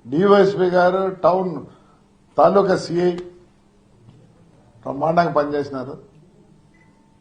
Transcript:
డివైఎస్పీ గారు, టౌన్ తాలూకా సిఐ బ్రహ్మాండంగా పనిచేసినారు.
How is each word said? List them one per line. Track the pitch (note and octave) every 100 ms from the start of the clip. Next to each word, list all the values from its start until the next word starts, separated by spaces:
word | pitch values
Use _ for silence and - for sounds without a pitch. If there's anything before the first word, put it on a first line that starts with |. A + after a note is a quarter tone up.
| A#2
డివైఎస్పీ | C#3+ G3+ G3+ G3 G3 F#3 F3+
గారు, | F3+ F#3 F#3+ - D#3+
టౌన్ | F#3 F#3 D3+ - - _ _ _ _ _ -
తాలూకా | D#3 F#3+ F#3+ F3+ -
సిఐ | E3+ F3+ E3+ - - _ _ _ _ _ _ - - - _ _ _ _ _
బ్రహ్మాండంగా | C3 C3+ D3+ E3+ E3+ D3+
పనిచేసినారు. | D3 D3 C#3 C3+ B2+ D3+ - _ _ _ _ _ _ _ _ _ _ _